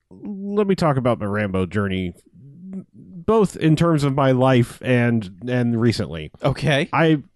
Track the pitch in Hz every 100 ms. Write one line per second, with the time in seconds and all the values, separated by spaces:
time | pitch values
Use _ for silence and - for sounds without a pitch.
0 | _ - 208 196 202 202 196 190 160 135
1 | 123 113 104 104 104 95 90 104 98 92
2 | 90 - _ - 139 160 190 190 - 120
3 | 180 185 185 220 190 - 156 156 170 151
4 | 139 139 135 127 131 127 120 - 131 123
5 | 120 117 95 95 123 123 120 113 117 110
6 | 76 80 78 - 135 - 139 139 175 139
7 | 160 147 -